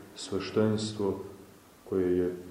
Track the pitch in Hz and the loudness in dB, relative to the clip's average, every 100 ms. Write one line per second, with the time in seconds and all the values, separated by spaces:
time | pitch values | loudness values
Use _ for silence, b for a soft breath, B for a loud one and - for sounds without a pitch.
0 | - - - 98 - 110 110 107 107 - | -18 -14 -6 -4 0 4 4 2 -2 0
1 | 101 90 - - - - - - - 95 | 0 0 -6 -14 -20 -20 -20 -20 -2 0
2 | 90 90 90 - - | 4 4 2 -2 -10